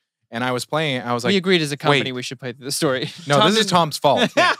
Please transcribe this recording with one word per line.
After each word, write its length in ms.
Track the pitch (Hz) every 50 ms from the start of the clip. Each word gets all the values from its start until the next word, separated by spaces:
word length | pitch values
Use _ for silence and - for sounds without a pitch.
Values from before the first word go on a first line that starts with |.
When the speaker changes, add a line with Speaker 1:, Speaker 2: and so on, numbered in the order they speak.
| _ _ _ _ _ _ 117
Speaker 1:
And 100 | 117 123
I 80 | 127
was 140 | 127 123 120
playing, 360 | - - 151 160 156 135 127 -
I 100 | 120 120
was 100 | 120 117
Speaker 2:
We 60 | 120
Speaker 1:
like, 80 | 202 196
Speaker 2:
agreed 240 | 170 185 190 175
as 100 | 156 143
a 60 | 143 143
company 340 | - 151 147 139 135 131
Speaker 1:
"Wait." 40 | 127
Speaker 2:
we 60 | 127 123
should 160 | - - 127
play 120 | - 127 120
through 120 | 135 127
the 60 | 135
story. 380 | 147 - - 151 127 131 147 - - -
<laughs> 100 | 170 139
Speaker 1:
No, 100 | 143 143
Speaker 2:
Tom 80 | 160 165
Speaker 1:
this 80 | 208 226
is 60 | 220 202
Speaker 2:
didn't 20 | 175 180
Speaker 1:
Tom's 200 | 170 156 139 -
fault. 200 | - 147 131 233 247 196
Speaker 3:
<laughs> 40 | -
Yeah, 180 | - 339 359 302 -